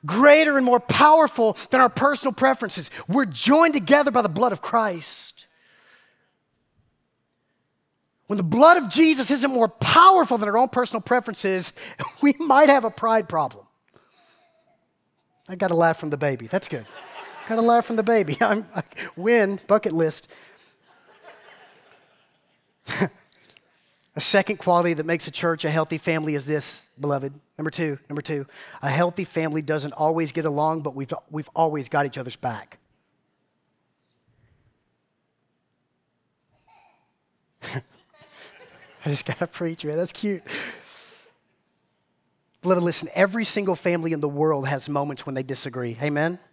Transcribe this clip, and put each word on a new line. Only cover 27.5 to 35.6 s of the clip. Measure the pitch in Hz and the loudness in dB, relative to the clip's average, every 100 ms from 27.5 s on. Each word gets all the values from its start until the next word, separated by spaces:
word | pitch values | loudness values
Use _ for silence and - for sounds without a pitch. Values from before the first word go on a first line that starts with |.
| - | -10
Number | 160 | -8
two, | 165 160 139 _ | -6 -6 -6 _
number | 147 | -10
two, | 143 151 135 - - - | -6 -8 -8 -18 -20 -8
a | 143 | -4
healthy | 147 175 170 | 0 -2 -2
family | 180 - 160 156 | -6 -4 -4 -6
doesn't | 147 151 143 | -4 -6 -6
always | - 156 165 160 | -4 -2 0 -4
get | 165 156 | -4 -4
along, | 143 156 160 | -2 -2 -2
but | 147 | -6
we've, | 135 135 165 _ | -10 -10 -10 _
we've | 156 151 | -12 -8
always | - 165 151 131 | -2 -2 -2 -4
got | 147 143 | -2 -2
each | 135 | -6
other's | 127 - | -14 -10
back. | 127 107 - - _ _ _ _ _ _ _ _ _ _ _ _ _ _ _ _ _ _ _ _ _ _ _ _ _ _ _ _ | -10 -10 -16 -20 _ _ _ _ _ _ _ _ _ _ _ _ _ _ _ _ _ _ _ _ _ _ _ _ _ _ _ _